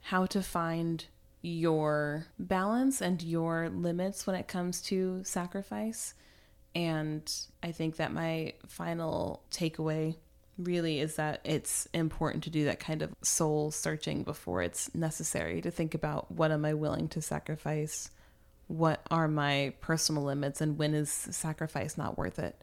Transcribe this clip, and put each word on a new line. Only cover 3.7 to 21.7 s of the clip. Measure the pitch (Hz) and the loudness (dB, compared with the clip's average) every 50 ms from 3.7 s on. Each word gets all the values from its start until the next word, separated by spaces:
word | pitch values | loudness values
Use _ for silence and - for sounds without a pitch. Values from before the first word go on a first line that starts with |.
| - 175 170 175 170 175 185 190 202 - - | -2 0 0 0 0 0 0 -2 -2 -4 -2
when | - 190 | -2 -2
it | 180 180 - | -2 -2 -4
comes | - 185 175 180 180 - - | -4 -2 -2 -2 -2 -4 -4
to | - 196 185 185 185 185 185 190 | -2 0 2 2 0 -2 -2 -4
sacrifice. | - - 190 175 180 - 196 196 - 208 208 214 226 226 - - - - - - - - - - - - - - - - | -4 -2 -2 -4 -2 -4 -6 -6 -6 -6 -4 -4 -4 -4 -6 -8 -10 -10 -14 -20 -20 -20 -20 -20 -20 -20 -20 -16 -8 -4
And | 170 170 165 160 156 156 156 156 156 156 - - - - - - - - | -2 0 0 0 0 0 0 -2 -4 -4 -4 -6 -6 -6 -10 -12 -10 -8
I | 170 165 | -8 -4
think | - 160 160 156 | -2 -2 -2 0
that | - 160 - - | 0 -2 -2 0
my | 156 165 165 160 160 160 - - - - | 0 0 0 0 -2 -2 -4 -8 -10 -16
final | - - - 170 170 170 170 165 160 - - - 87 - - - - | -16 -10 -6 -4 -4 -2 -2 -2 -2 0 0 -2 -2 -4 -6 -10 -10
takeaway | - - 175 160 160 - 156 156 156 160 156 160 160 - - - - - - - - - | -4 -2 -2 -2 0 0 -2 0 0 0 0 0 -2 -4 -10 -20 -20 -20 -20 -20 -10 -6
really | 175 180 175 175 165 165 156 143 | -2 0 2 2 2 2 2 2
is | 147 156 - | 0 0 0
that | - 156 151 - - - | 0 -2 -2 -2 -4 -2
it's | - 156 143 - - - - - - - | 0 0 0 0 0 -2 -2 -2 -2 0
important | 170 165 160 - - 165 147 - 151 156 | 0 0 2 2 0 0 0 0 0 -2
to | 160 | 0
do | 160 156 147 | 0 2 2
that | 143 87 - | 2 2 0
kind | - - 156 156 156 | -2 -4 -2 -2 -2
of | 160 - - - | -4 -4 -4 -2
soul | - - - 170 151 151 151 151 151 | 0 2 4 4 4 4 2 2 0
searching | 151 - - 160 156 151 - - 151 - - | -2 -2 -2 -2 -2 -2 -2 -2 -2 -2 -2
before | - 151 - - 87 87 92 87 | -4 -6 -6 -4 -2 0 2 0
it's | 87 - - - - - | 0 0 -2 -6 -4 -2
necessary, | 160 165 160 156 - 151 - - - 160 - - 170 170 | 0 0 0 -2 -2 -4 -2 -2 0 0 0 -2 -2 -2
to | 175 | -2
think | 165 - 165 156 - | -2 0 -2 0 0
about, | 156 - 151 147 147 - - 180 | -2 -2 -2 -2 -2 -4 -4 0
what | 165 160 156 | 2 2 4
am | 156 151 151 | 4 2 2
I | 151 156 | 2 0
willing | 151 156 147 - 165 156 151 | 0 0 0 0 0 -2 -2
to | - 160 156 | -2 -4 -4
sacrifice? | - 151 151 - - 156 151 - 147 151 151 151 156 - - - - - - - - - - - - - - - | -2 -4 -4 -4 -4 -6 -4 -2 -2 -2 0 -2 -2 -4 -8 -8 -10 -14 -18 -20 -20 -20 -20 -20 -20 -20 -20 -10
What | - 160 160 165 160 156 - - - | -6 0 2 4 4 4 2 0 0
are | 160 165 160 156 | 2 4 4 4
my | 151 151 143 143 143 139 139 135 - - | 4 4 4 4 4 4 2 2 -2 -4
personal | - - 165 160 - - 156 147 143 | -2 0 2 2 4 2 2 2 2
limits, | 139 139 143 143 139 143 - | 0 0 0 0 0 0 2
and | 156 156 147 | 2 2 2
when | 151 151 151 151 | 2 2 4 4
is | 151 151 147 | 4 2 2
sacrifice | - - - - 180 - - 160 156 - 165 156 | -2 -4 -4 -4 -6 -4 -2 -2 -2 -2 -4 -4